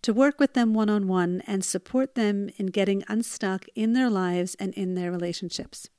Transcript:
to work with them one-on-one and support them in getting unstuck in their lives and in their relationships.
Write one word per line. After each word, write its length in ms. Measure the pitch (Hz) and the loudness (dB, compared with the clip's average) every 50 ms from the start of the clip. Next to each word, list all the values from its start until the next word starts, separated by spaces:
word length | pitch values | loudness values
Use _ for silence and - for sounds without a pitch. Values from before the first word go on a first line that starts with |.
| - | 0
to 100 | - 214 | 0 4
work 260 | 220 269 285 277 - | 4 4 4 4 2
with 140 | 285 277 - | 0 2 4
them 220 | 254 240 220 220 | 2 2 4 4
one-on-one 680 | 220 214 208 208 208 196 185 185 185 175 175 180 180 - | 2 2 2 2 2 2 2 2 2 2 0 0 -4 -4
and 180 | - 202 196 180 | -4 -4 -4 -2
support 500 | - - 185 _ - - 254 262 269 _ | -2 -4 -4 _ -2 0 0 0 0 _
them 360 | 254 220 208 202 202 202 - - - | 0 0 0 0 0 -4 -6 -6 -4
in 80 | 202 | -4
getting 360 | 190 180 208 196 196 196 196 196 - | -2 0 0 2 2 2 -2 -2 -2
unstuck 560 | 208 220 233 - - - - 190 190 190 - - _ | -2 -2 -2 -4 -6 -6 -4 -4 -4 -4 -6 -10 _
in 200 | - 214 220 233 | -2 0 2 2
their 160 | 254 262 247 | 2 2 2
lives 440 | 214 190 185 180 175 180 180 180 - | 2 2 2 2 0 0 0 -2 -4
and 180 | - 196 190 - | -6 -6 -6 -4
in 200 | - 196 185 185 | -4 -4 -2 -2
their 160 | 180 180 175 | -2 -4 -4
relationships. 760 | 180 175 175 175 170 - - 175 - - - - - - - - _ | -4 -4 -4 -4 -4 -6 -8 -8 -8 -8 -10 -10 -12 -18 -20 -20 _